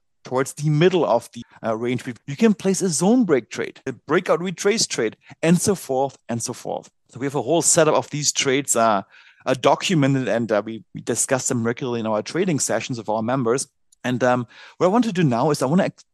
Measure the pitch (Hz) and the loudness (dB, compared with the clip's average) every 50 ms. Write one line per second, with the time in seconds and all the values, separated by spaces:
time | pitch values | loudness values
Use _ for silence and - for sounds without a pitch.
0 | _ _ _ _ _ - 127 127 135 - - - 147 156 147 147 170 185 185 175 | _ _ _ _ _ -4 -2 -2 -2 -2 -4 -4 -2 0 4 4 4 4 4 4
1 | 131 95 110 120 - - - 117 117 - _ - - 110 113 110 120 120 127 117 | 2 4 2 2 0 -2 -10 -16 -16 -16 _ -8 -4 -4 -4 -2 -2 -2 -4 -4
2 | - 131 117 - _ - 143 - 220 226 202 - - 190 190 - 180 196 156 - | -6 -8 -12 -12 _ -12 -2 2 4 4 4 2 0 -2 -2 0 -2 -2 -2 0
3 | 170 196 240 262 240 175 147 123 107 - - - 101 - - - _ 135 123 - | 2 2 4 4 4 2 2 0 0 -4 -6 -8 -8 -8 -8 -10 _ -12 -12 -10
4 | _ - 147 175 175 - 175 160 175 196 175 - - 202 226 214 - - - - | _ -2 -2 0 2 0 0 0 0 -4 -8 -2 -2 0 0 0 -2 -4 -2 -2
5 | 120 107 - - _ - - - - 160 175 165 - 214 196 - - - 135 127 | -4 -4 -4 -8 _ -20 -12 -4 2 2 2 4 2 0 -2 -2 -2 -4 -2 -2
6 | 139 135 - - _ - 117 117 - - 120 - - 95 87 - - - _ _ | -2 -2 -4 -10 _ -8 -8 -6 -6 -8 -10 -10 -10 -10 -10 -10 -10 -14 _ _
7 | _ _ - 117 131 143 131 147 107 120 165 170 143 - - 170 156 156 120 117 | _ _ -12 -8 -8 -6 -4 -4 -2 0 0 2 2 2 2 2 2 4 2 2
8 | 131 - - 147 143 135 - - - 143 127 139 139 - - 117 113 113 107 98 | 0 -2 -6 -4 -2 0 0 0 0 0 0 0 0 0 0 2 4 4 2 2
9 | 98 - _ - - - _ _ _ 127 131 123 - 147 156 - - - 196 156 | -2 -6 _ -20 -20 -20 _ _ _ -4 -2 2 2 2 2 2 0 0 2 2
10 | 139 135 135 135 131 104 101 117 117 101 110 101 107 113 113 110 - _ _ 107 | 2 2 2 0 0 0 -2 -2 0 0 0 -2 -2 -4 -10 -14 -16 _ _ -12
11 | 104 - 120 - - - 135 127 - - 131 120 113 117 113 - 143 123 120 117 | -6 -4 -4 -2 -2 -2 -2 -2 -2 -2 -2 -2 -2 -2 -2 -4 -4 -4 -4 -4
12 | 107 110 110 107 104 - - 156 202 185 156 123 - - 107 113 - - 131 117 | -2 -2 -2 -2 -4 -4 -4 -2 -2 0 0 -2 0 -2 -2 -2 -2 -4 -8 -8
13 | 104 - 107 113 110 113 127 139 123 113 123 139 - - _ _ _ _ _ _ | -4 -4 -2 -2 -2 -2 -2 0 0 0 0 0 -2 -8 _ _ _ _ _ _
14 | - 127 127 113 127 123 123 123 120 - - - - - - _ 165 185 202 240 | -6 -4 -2 0 2 2 2 0 -2 -6 -12 -20 -20 -20 -4 _ 0 2 4 2
15 | 233 233 185 180 175 139 120 117 131 160 147 - 143 127 165 190 180 - - _ | 2 2 2 2 2 2 2 2 2 2 0 0 0 2 2 2 2 0 -4 _
16 | - _ | -18 _